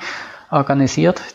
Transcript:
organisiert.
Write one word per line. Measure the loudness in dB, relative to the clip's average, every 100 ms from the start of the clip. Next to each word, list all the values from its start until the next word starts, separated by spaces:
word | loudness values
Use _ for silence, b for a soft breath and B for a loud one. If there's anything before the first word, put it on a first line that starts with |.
| B B B B B
organisiert. | 0 2 2 2 2 2 2 -4